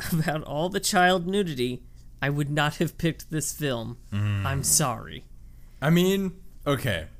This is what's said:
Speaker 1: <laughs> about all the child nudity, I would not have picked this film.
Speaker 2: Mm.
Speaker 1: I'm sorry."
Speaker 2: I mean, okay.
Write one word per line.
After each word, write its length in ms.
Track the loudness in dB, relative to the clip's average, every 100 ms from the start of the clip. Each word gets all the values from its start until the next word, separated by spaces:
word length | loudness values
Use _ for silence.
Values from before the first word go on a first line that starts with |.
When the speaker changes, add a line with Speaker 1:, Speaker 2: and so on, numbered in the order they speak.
Speaker 1:
<laughs> 100 | -2
about 320 | 0 0 -2
all 260 | -4 -2 -2
the 100 | -2
child 480 | 2 6 6 6 2
nudity, 560 | 0 0 0 -2 -4 -12 -20 -20 -2
I 80 | 0
would 200 | 0 0
not 260 | 0 0 0
have 200 | -2 0
picked 320 | -2 -2 -6
this 220 | -4 -4
film. 440 | -4 -2 -2 -4 -10 -6
Speaker 2:
Mm. 340 | -2 0 0 0
Speaker 1:
I'm 180 | 0
sorry." 640 | 2 4 2 -2 -8 -14 -16 -18 -18 -18 -20 -2
Speaker 2:
I 80 | 4
mean, 440 | 6 6 2 0 -6 -14 -6 -2
okay. 380 | 0 0 -2 -6